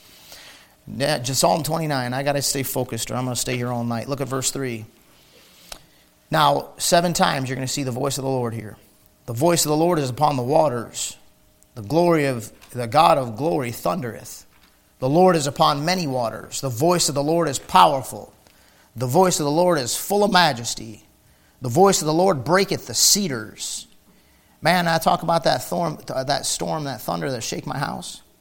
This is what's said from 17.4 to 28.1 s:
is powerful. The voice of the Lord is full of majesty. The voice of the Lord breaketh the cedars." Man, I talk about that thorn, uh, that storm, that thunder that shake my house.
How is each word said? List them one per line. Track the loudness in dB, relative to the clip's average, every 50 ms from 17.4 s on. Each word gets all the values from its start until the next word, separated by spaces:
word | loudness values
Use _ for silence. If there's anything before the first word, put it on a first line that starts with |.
| 0 0
is | -2 -6
powerful. | -6 2 4 6 6 6 4 0 -4 -8 -12 -12 -14 -16 _ _ _ _ _ _ _ _ _ _ _ _ -8
The | -6 -4
voice | 2 4 4 4 4 4 0
of | 0
the | 0
Lord | 2 2 4 2 2 0
is | 0 -4 -6
full | -6 -4 -2 0 2 2
of | 4
majesty. | 4 4 4 4 2 -2 -6 -8 -8 -8 -10 -14 -16 -18 _ _ _ _ _ _ _ _ _ _ _ -8
The | -6 0
voice | 4 6 6 6 6 4
of | 0
the | 0
Lord | 2 2 2 2 2 0 2
breaketh | 2 2 2 2 2 -2 -6 -6 -6
the | 0
cedars." | 2 4 4 4 2 2 -2 -4 -6 -10 -12 -14 -12 -10 -10 -10 -12 -14 -16 -20 -20 _ _ _ _ _ _ _ _ _ _ _ -2
Man, | 0 2 2 2 2 2
I | 0 2
talk | 2 2 2 2
about | 0 0 0 2 2
that | 0 0 0 -2
thorn, | -4 -4 -2 -2 -2 -4 -8 -10 -8
uh, | -6 -6 -2
that | -2 -2 -2 -2
storm, | -4 -4 -4 -4 -4 -4 -4 -6
that | -6 -8 -8
thunder | -6 -6 -4 -4 -4 -6
that | -6 -6
shake | -6 -8 -8 -8 -8
my | -8 -6 -6
house. | -6 -6 -8 -10 -12 -14